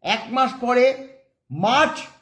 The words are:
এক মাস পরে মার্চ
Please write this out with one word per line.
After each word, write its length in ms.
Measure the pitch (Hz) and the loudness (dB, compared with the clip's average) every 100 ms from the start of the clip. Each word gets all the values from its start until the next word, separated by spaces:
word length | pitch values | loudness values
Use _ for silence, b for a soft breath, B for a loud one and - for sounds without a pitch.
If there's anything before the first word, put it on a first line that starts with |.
এক 180 | 156 220 226 | -2 -4 -4
মাস 180 | 247 254 - | -2 -2 -2
পরে 240 | 240 247 262 262 - - _ _ _ | 0 4 4 2 -10 -20 _ _ _
মার্চ 460 | 135 202 262 311 202 - _ | -4 0 2 2 -2 -14 _